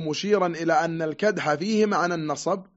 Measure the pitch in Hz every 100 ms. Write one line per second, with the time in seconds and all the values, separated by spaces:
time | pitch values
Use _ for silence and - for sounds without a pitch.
0 | 156 147 202 208 180 160 165 156 170 165
1 | 160 151 208 180 143 147 196 214 214 180
2 | 175 165 151 143 165 190 -